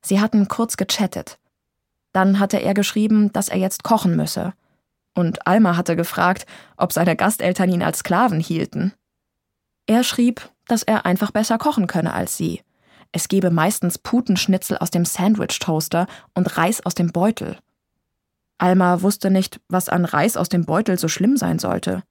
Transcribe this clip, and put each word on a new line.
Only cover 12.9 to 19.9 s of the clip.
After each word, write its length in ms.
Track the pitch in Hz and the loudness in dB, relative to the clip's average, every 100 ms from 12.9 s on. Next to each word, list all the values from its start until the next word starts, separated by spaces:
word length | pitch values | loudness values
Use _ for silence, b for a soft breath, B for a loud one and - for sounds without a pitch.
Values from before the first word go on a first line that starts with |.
| b b | b b
Es 160 | 175 - | -8 0
gebe 220 | 190 180 | 0 2
meistens 480 | 165 170 - 175 - | 2 0 0 -4 -4
Putenschnitzel 800 | - 240 247 180 - 185 - - | -2 -2 0 0 2 0 0 -4
aus 140 | 180 | 0
dem 140 | 175 170 | 0 -2
Sandwich-Toaster 1040 | - 190 208 - - - 156 - 170 185 B B | 0 2 2 0 -4 -2 -2 0 -2 -2 B B
und 240 | - 175 - | -2 -2 0
Reis 280 | 170 226 180 | 0 0 -4
aus 100 | - | -2
dem 160 | 175 | -2
Beutel. 460 | 170 202 226 - - _ _ _ _ _ _ _ _ _ _ | 2 0 0 -8 -12 _ _ _ _ _ _ _ _ _ _
Alma 440 | 180 185 180 175 | 2 4 4 4
wusste 280 | 190 202 196 | 2 0 2
nicht, 320 | 190 185 - _ | 2 0 -8 _
was 220 | 185 | -2
an 160 | - | 0